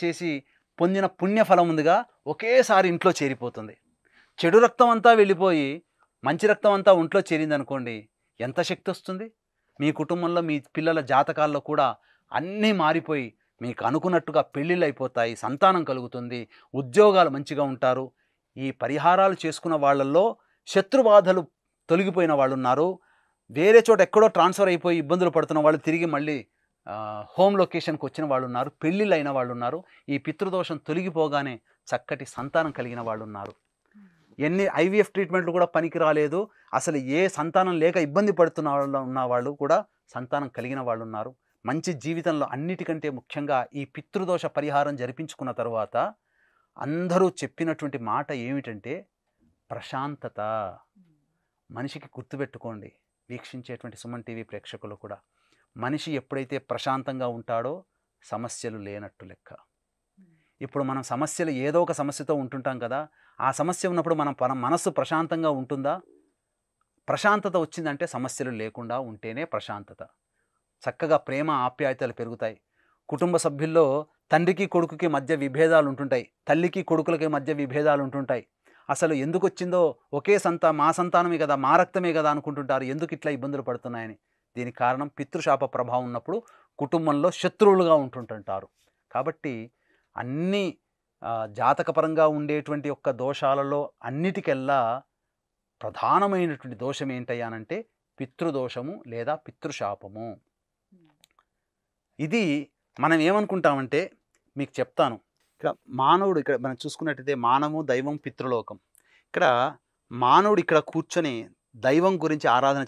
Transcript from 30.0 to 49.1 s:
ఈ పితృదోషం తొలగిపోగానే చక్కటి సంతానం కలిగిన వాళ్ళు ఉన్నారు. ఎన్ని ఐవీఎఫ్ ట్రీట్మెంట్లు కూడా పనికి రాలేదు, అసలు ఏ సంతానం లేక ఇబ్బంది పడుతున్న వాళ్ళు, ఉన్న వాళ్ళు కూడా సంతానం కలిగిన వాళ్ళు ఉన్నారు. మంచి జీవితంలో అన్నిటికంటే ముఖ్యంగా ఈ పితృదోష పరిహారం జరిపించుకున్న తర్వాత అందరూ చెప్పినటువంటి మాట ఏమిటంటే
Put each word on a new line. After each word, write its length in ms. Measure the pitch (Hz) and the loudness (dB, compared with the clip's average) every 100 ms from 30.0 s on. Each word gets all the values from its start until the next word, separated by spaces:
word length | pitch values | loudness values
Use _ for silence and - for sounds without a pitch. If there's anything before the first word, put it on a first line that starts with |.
| - | -6
ఈ 100 | 139 | -6
పితృదోషం 580 | 156 151 190 185 165 151 | -6 -6 -4 -2 -4 -6
తొలగిపోగానే 840 | - 160 185 160 151 143 139 117 _ _ - | -6 -4 -2 0 0 0 -4 -8 _ _ -6
చక్కటి 340 | 123 - 143 | -6 -6 -10
సంతానం 460 | 135 - 135 165 160 | -10 -12 -2 0 0
కలిగిన 300 | 131 123 120 | -4 -8 -8
వాళ్ళు 240 | 113 110 | -6 -8
ఉన్నారు. 280 | 110 104 101 - _ _ _ - 202 _ _ - | -8 -12 -12 -16 _ _ _ -20 -20 _ _ -4
ఎన్ని 300 | 151 185 196 | -2 0 0
ఐవీఎఫ్ 360 | 143 180 208 190 | 2 4 4 2
ట్రీట్మెంట్లు 420 | 190 175 185 175 | 0 -2 -2 0
కూడా 120 | 180 | 0
పనికి 340 | 175 160 165 165 | 2 0 -2 0
రాలేదు, 500 | 156 151 147 175 214 _ _ | 2 2 0 -2 -6 _ _
అసలు 220 | 131 170 147 | -4 -2 -2
ఏ 320 | 131 156 185 | 0 0 0
సంతానం 500 | - 160 180 185 170 | 0 0 2 2 2
లేక 180 | 165 180 | 2 2
ఇబ్బంది 360 | 147 160 208 | 0 2 2
పడుతున్న 360 | 175 165 165 151 | 4 2 2 -2
వాళ్ళు, 300 | 143 139 139 | 0 0 -4
ఉన్న 220 | 127 131 | -4 -2
వాళ్ళు 300 | 127 123 131 | 0 0 -2
కూడా 340 | 143 143 185 208 _ _ | -4 2 2 0 _ _
సంతానం 340 | 127 127 143 139 | -14 -6 -4 -4
కలిగిన 320 | - 123 135 | -8 -8 -6
వాళ్ళు 240 | 120 113 | -4 -4
ఉన్నారు. 300 | 113 107 120 127 _ _ - | -6 -10 -10 -14 _ _ -6
మంచి 260 | 151 180 | -4 -4
జీవితంలో 540 | 147 139 165 165 147 139 | -6 -6 -4 -2 -2 -2
అన్నిటికంటే 640 | 131 165 185 170 160 151 | -4 -6 -6 -6 -6 -6
ముఖ్యంగా 560 | 131 - 147 143 131 117 | -8 -10 -8 -2 -2 -2
ఈ 100 | 143 | -8
పితృదోష 640 | 131 - - 196 185 175 160 | -12 -14 -10 -6 -2 -2 -4
పరిహారం 500 | 151 147 143 143 143 | -4 -2 0 0 -4
జరిపించుకున్న 560 | 123 127 156 - 131 | -8 -8 -12 -10 -8
తర్వాత 440 | 120 117 110 104 120 190 214 _ _ _ _ _ - | -6 -4 -4 -4 -2 -2 -6 _ _ _ _ _ -12
అందరూ 500 | 135 160 180 180 185 | -6 -4 0 2 2
చెప్పినటువంటి 720 | - 135 - 165 156 147 131 | 0 -8 -6 -6 -4 -6 -6
మాట 340 | 110 120 147 | -4 -4 -4
ఏమిటంటే 720 | 139 117 139 123 107 117 170 - | -8 -6 -6 -8 -12 -10 -12 -14